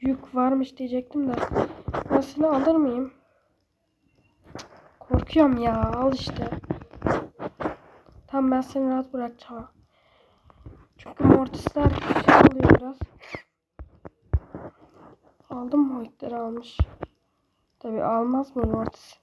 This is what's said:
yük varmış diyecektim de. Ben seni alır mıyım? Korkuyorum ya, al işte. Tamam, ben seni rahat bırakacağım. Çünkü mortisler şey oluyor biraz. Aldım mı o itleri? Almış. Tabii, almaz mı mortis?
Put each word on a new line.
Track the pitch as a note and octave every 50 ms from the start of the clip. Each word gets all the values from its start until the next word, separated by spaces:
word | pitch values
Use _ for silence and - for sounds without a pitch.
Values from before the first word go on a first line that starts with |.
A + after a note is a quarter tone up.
yük | B3 C4 C4+ C4+ - - -
varmış | B3+ B3+ C4 C4+ C4+ C4 C4 -
diyecektim | - C4 B3 B3 B3+ B3 - - D4 C#4 C4
de. | A#3+ - - - - - - - - - - - - - - -
Ben | - C#4
seni | C4+ C4+ - C#4+ D#4
alır | D#4+ D4 C4 C4+ D#4+ E4
mıyım? | D#4+ D4+ C4 A#3+ B3 C4+ C4 - _ _ _ _ _ _ _ _ _ _ _ _ _ _ _ _ _ _ _ _ _ _ _ _ _ _ - - - - - - - - - _ -
Korkuyorum | - - B3+ B3+ - - - D#4+ D#4 C#4 B3+ A#3+
ya, | A#3 A#3 A3+ A3+ A3 A3+ A3+
al | A#3+ B3+ C4+ C4+
işte. | B3 - - - - - - - - - - - - - - - - - - - - - - - - - - - - - - - - - - - - _ _ - - -
Tamam, | - - C4+ C4+ C4
ben | C4 B3+
seni | C4 C4 - C#4 C4+ C4
rahat | C4 C4 C4 C4 -
bırakacağım. | B3+ A#3+ A#3 A#3+ - - - A#3+ A3+ A3+ - _ _ _ _ _ _ _ _ _ _ _ _ _ _ _ _ - _ - - - - _ _ _
Çünkü | - - - - - C#4+
mortisler | C4+ C4 C4 C4+ C4 - - - - - D4 D4 C#4+
şey | - - - - - - - - -
oluyor | - - - C4 C4 B3+ - - -
biraz. | B3 B3+ C4+ - - - _ - - - - - - _ _ _ _ _ _ - - - _ _ - - _ _ _ _ - - - - - - - - - _ _ _ _ _ - - - _ _ _ _ _ _ -
Aldım | C4+ B3 B3 B3 C#4 D4
mı | C#4+ C4+ C4 B3
o | A3+
itleri? | A3+ - - - - A#3
Almış. | A#3 A#3 A3+ A3+ A#3 A#3+ - - - - - - - - - _ _ _ _ _ _ _ _ _ _ _ _ _ _
Tabii, | - A#3+ A3 G#3+ -
almaz | - A3+ A3+ A#3 B3 B3+ C4 C#4 C4+ -
mı | B3+ A#3
mortis? | A3+ A3 A3+ A3+ - - - - - - _